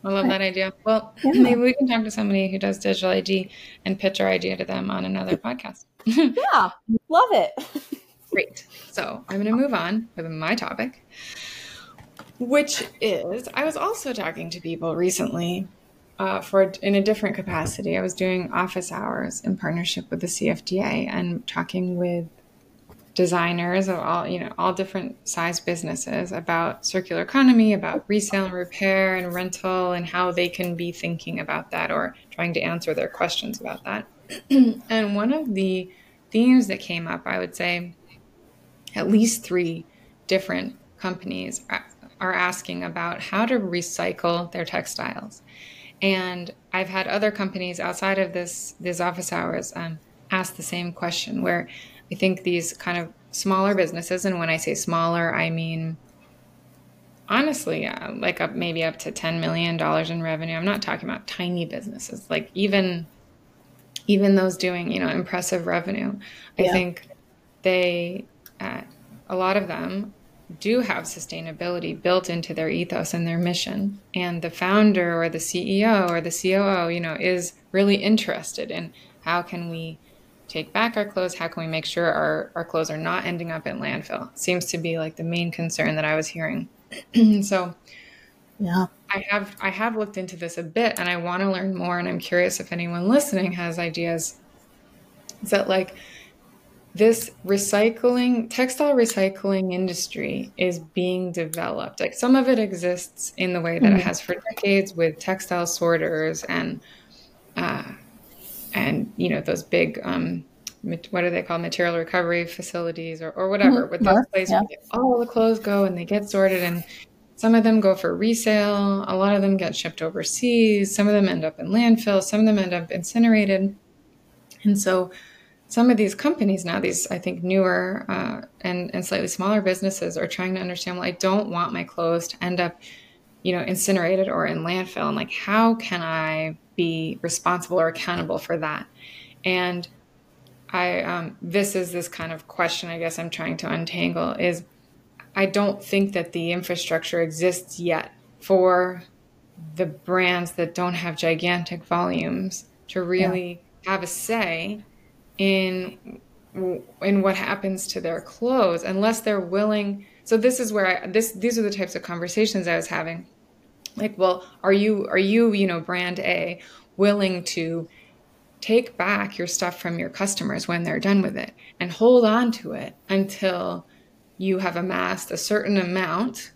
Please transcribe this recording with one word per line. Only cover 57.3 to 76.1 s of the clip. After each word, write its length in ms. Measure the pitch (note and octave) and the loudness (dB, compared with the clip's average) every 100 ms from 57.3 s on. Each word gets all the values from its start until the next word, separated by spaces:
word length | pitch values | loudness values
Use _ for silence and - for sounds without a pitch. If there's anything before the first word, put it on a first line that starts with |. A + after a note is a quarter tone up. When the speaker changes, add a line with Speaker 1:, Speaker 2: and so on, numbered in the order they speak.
| G#3+ D4+ C#4 - D#3+ D#3 | 2 2 -2 -4 -4 -4
Speaker 1:
uh, 240 | - - | -8 -10
like, 280 | - F3+ F3+ | -4 -4 -2
up, 120 | E3+ | -4
maybe 300 | - F3 E3 | -2 -4 -2
up 160 | D#3+ D#3+ | -4 -4
to 120 | D#3+ | -10
ten 280 | - E3 E3 | -6 -4 -2
million 340 | E3 E3 E3+ E3 | -2 0 0 0
dollars 320 | D#3 D#3 E3 | 0 0 0
in 120 | E3 | -4
revenue. 340 | E3 D#3 E3 E3 | -4 -4 -4 -2
I'm 100 | F3+ | -2
not 180 | G3+ | -2
talking 260 | G3 E3 - | -2 -6 -6
about 160 | - - | -8 -10
tiny 400 | - F3 F3 E3 | -6 -4 -2 -4
businesses, 640 | - G#3 - - - - | -8 -10 -12 -14 -14 -6
like, 220 | D#3+ - | -4 -4
even, 540 | F#3 G3+ G3 F#3 E3+ D#3+ _ _ _ _ _ _ _ _ - - | -2 2 2 0 -4 -8 _ _ _ _ _ _ _ _ -10 2
even 300 | G3+ G3 G3 | 4 6 6
those 200 | F#3 F3+ | 4 0
doing, 340 | F3+ F3 E3+ | -2 -2 -4
you 80 | F3+ | -2
know, 100 | E3+ | 0
impressive 560 | E3+ F3 F3+ F3 F#3 E3+ | -2 -2 -4 -2 -2 0
revenue. 480 | F3 F3 G#3+ - G3+ - - - - | -2 -2 -4 -4 -6 -12 -20 -14 2
I 40 | |
Speaker 2:
Yeah. 80 | F#3 | 2
Speaker 1:
think 360 | F#3 F3+ E3+ - - _ _ _ _ | 4 0 -6 -16 -20 _ _ _ _
they, 640 | F#3 F#3 F3+ F3 F3 F#3 - _ - _ | 0 2 2 0 -4 -8 -14 _ -20 _
uh, 220 | F#3+ - - - - - - | -10 -10 -14 -20 -20 -20 -8
a 60 | F#3 | -2
lot 220 | F#3 G3 | 2 2
of 100 | F#3 | 0
them 460 | E3 E3+ F#3+ G#3 - - - _ E3 | -6 -6 -6 -8 -14 -20 -20 _ -6
do 220 | G3+ A#3+ | 0 2
have 240 | A#3+ - - | 2 -4 -6
sustainability 920 | - - E3 E3 D#3 F3 F3 E3+ E3 | -12 -12 -12 -12 -6 -4 -4 -6 -2
built 300 | F3 F#3 F3+ | 2 2 2
into 240 | E3+ E3+ | -4 -4
their 160 | D#3+ D#3+ | -4 -2
ethos 440 | E3 F3 - D#3+ | -2 -2 -4 -2
and 120 | E3+ E3+ | -2 -2
their 120 | E3+ | 0
mission. 600 | F3 F3 - G3+ G3+ G3+ _ | 0 -2 -4 -2 -4 -6 _
And 280 | F3+ F3+ E3+ | -6 -4 -4
the 80 | E3 | -6
founder 720 | - F#3 G3+ G#3+ F#3 E3+ E3 | -4 2 6 6 6 2 2
or 80 | E3 | 0
the 120 | E3 | -2
C 400 | - F3+ - G3 | -4 -4 0 2
E 60 | A3 | 4
O 220 | G#3 | 4
or 140 | F3+ | 4